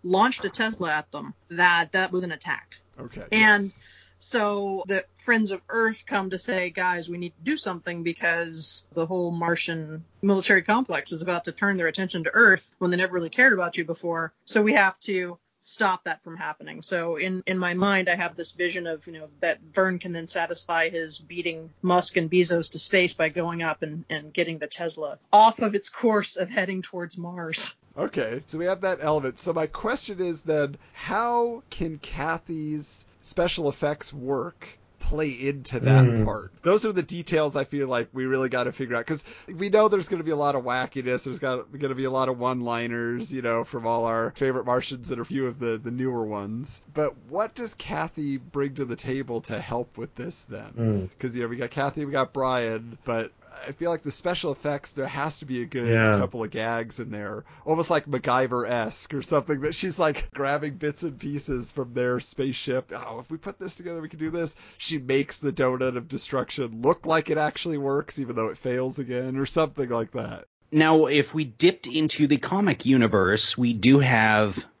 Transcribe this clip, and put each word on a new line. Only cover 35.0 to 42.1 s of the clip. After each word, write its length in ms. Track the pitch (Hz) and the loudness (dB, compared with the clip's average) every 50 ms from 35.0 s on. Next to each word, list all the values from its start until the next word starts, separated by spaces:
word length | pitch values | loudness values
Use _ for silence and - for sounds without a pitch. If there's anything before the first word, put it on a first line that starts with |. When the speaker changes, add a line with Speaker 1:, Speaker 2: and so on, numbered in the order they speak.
| - - - 151 156 147 | -2 -2 0 0 0 -2
Speaker 2:
into 480 | 127 120 131 139 143 139 123 - 131 120 | -4 -2 -4 -4 -4 -4 -6 -6 -4 0
that 240 | 120 131 135 135 131 | 6 8 10 10 10
Speaker 3:
Mm. 180 | 123 117 113 107 | 8 6 4 2
Speaker 2:
part? 280 | 110 107 107 98 - _ - | 2 0 -4 -8 -14 _ 0
Those 240 | - 165 196 214 233 | 4 4 4 6 4
are 80 | 220 196 | 2 0
the 80 | 185 156 | 0 -2
details 520 | - - 170 160 - 175 156 151 147 131 | -2 -6 -8 -4 0 2 2 2 2 0
I 80 | 147 135 | -2 -4
feel 220 | - - 143 139 | -2 -2 -4 -2
like 200 | 127 123 120 113 - - | 0 0 0 -2 -2 -4
we 120 | 131 127 | -4 0
really 220 | 131 135 131 131 | 0 2 2 2
gotta 240 | 127 127 127 123 127 | 0 0 0 0 -2
figure 240 | 127 - 135 117 120 | -2 -4 -4 -2 -2
out, 100 | 117 113 | -2 -2
'cause 160 | - 160 147 - - - - - | -2 -6 -6 -6 -16 -20 -20 -16
we 220 | - 190 160 196 202 | -14 -6 -4 0 4
know 180 | 190 214 214 214 | 6 6 6 6
there's 180 | 208 196 170 | 4 2 2
gonna 160 | - 196 170 156 | -2 -4 -2 0
be 80 | 160 | -2
a 40 | 156 | 0
lot 200 | 143 147 143 139 | 2 2 2 2
of 80 | 135 123 | 2 0
wackiness, 600 | 123 123 127 127 120 - 135 123 127 127 123 - | 0 0 0 -2 -2 -4 -4 -2 0 -2 -2 -2
there's 160 | 135 123 - | -6 -6 -4
got, 380 | - 131 127 127 - - 143 | -4 -2 -2 -4 -6 -10 -8
gonna 180 | 139 143 135 131 | -4 -4 -4 -2
be 80 | 127 135 | -2 -2
a 80 | 131 | 0